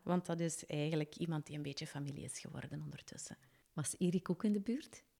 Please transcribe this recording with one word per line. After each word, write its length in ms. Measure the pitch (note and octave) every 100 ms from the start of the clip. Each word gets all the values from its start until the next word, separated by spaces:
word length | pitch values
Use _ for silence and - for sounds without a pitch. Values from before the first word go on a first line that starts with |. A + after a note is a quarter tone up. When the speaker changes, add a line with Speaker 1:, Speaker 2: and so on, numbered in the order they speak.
Speaker 1:
want 240 | - F3+ F3+
dat 140 | E3
is 260 | E3 - -
eigenlijk 500 | D3 D3+ D#3+ D3+ -
iemand 300 | E3 D#3 -
die 100 | D3
een 60 |
beetje 240 | C#3+ C#3 D#3
familie 380 | C#3+ C#3+ C#3+
is 140 | - -
geworden 440 | - C3+ - D3
ondertussen. 540 | D3+ C#3 - - - - - _ _
Speaker 2:
Was 220 | D#3+ C3+ -
Erik 320 | F3+ F3+ -
ook 140 | E3+
in 80 | G#3+
de 80 | G#3
buurt? 420 | G#3+ C4+ - - _